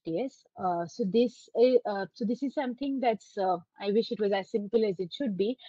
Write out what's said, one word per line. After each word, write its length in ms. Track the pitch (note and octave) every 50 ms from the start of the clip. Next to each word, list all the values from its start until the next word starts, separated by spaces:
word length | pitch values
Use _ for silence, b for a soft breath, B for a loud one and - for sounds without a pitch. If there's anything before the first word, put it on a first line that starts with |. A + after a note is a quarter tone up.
| -
T 160 | E3 D#3+ F3
S? 220 | B3 C4+ - _ _ _ - -
Uh, 240 | G3 F3+ F3 E3+ E3+
so 200 | E3 - - A#3+
this, 440 | F#3+ F3+ A#3 B3 B3 - - - - -
uh, 320 | A3+ A#3+ B3+ B3+ A#3+ - G#3
uh, 180 | G3+ G3 G3 F#3+ -
so 120 | - A#3+
this 180 | G3+ B3 B3 C#4
is 120 | C4+ -
something 440 | D#4 C#4 B3+ A#3+ - C#4 C#4 C#4 C4
that's, 400 | C4 A#3+ A3 G#3 - - - G#3
uh, 200 | F#3+ F#3 F3+ E3+ E3+ _ _ -
I 120 | G3+ G3+ G3
wish 180 | A3+ G#3+ -
it 80 | A#3 -
was 140 | G#3+ G3+ G3+
as 180 | G3 F#3 -
simple 340 | - G#3+ G3+ G3 - A3+ A3
as 140 | G#3 F#3 E3
it 140 | F#3 E3 -
should 240 | - C#4+ A#3 G3
be, 200 | F3 G3 A3 C4 - B